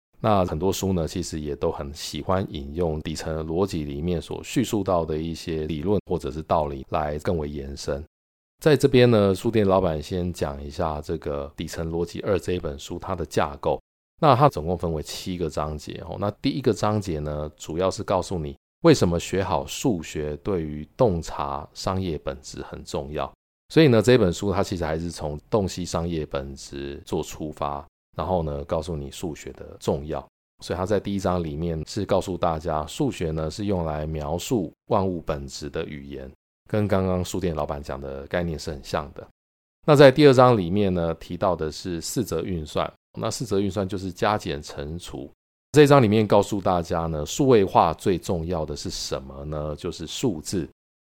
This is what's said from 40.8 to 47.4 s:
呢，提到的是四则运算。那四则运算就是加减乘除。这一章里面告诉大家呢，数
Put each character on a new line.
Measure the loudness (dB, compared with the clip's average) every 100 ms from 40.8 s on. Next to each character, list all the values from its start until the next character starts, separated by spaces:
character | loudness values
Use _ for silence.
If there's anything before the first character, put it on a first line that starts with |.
| 2
呢， | 2 0 -4
提 | -8 -2
到 | 0 0
的 | -4
是 | -6 -6 -6
四 | -4 -4
则 | -2 -2
运 | -4 -6
算。 | -4 -4 -4 -6 _ -8
那 | -6
四 | -4 -2
则 | 0
运 | 0
算 | -2 -4
就 | -4
是 | -8
加 | -2 0 0
减 | -2 -6
乘 | -8 -10 -8 -10
除。 | -10 -12 -12 _ _ _ _
这 | 8
一 | 10
章 | 8
里 | 8
面 | 4 6
告 | 4
诉 | 4 0
大 | 0 0
家 | 0 -2 -2
呢， | -4 -4
数 | 2